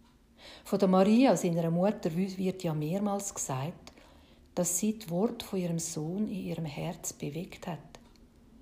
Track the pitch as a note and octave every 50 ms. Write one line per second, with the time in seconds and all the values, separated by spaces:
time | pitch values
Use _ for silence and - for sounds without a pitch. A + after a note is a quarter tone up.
0 | - _ _ _ _ _ _ - - - - - - - - G3 G3+ F#3 F#3 F#3
1 | G3 G#3+ A3 A#3 C4+ B3+ F#3 E3 - F3 E3 E3+ E3 E3 E3 F3 F#3 G#3 A3 A3
2 | - F3+ D#3 E3+ G3 G3 F#3+ F#3 F#3 F#3 F#3 F#3 - E3 D3+ D3+ D3+ D3+ F3+ G3
3 | G#3 G#3 G3+ G3+ G3 - - - - - C#3 C3 C3+ E3 F3 - - - - -
4 | - - - - - - - - - - - - F3+ F3 - - - G#3+ G#3+ A3
5 | - E3 E3+ F3 G#3 A#3+ A#3 - - - - F#3+ F3 E3+ E3+ E3 - - - D#3
6 | D3+ D#3+ F3+ G3+ G#3+ G#3+ G#3 F#3 F#3 F3+ E3+ D#3+ E3 D3+ C#3 D#3+ D#3 D#3+ F3+ -
7 | - - - - - D3 C#3+ D#3+ F#3+ F#3+ - - - F#3 D#3+ C#3 - - - -
8 | - - - - - - _ - - - - -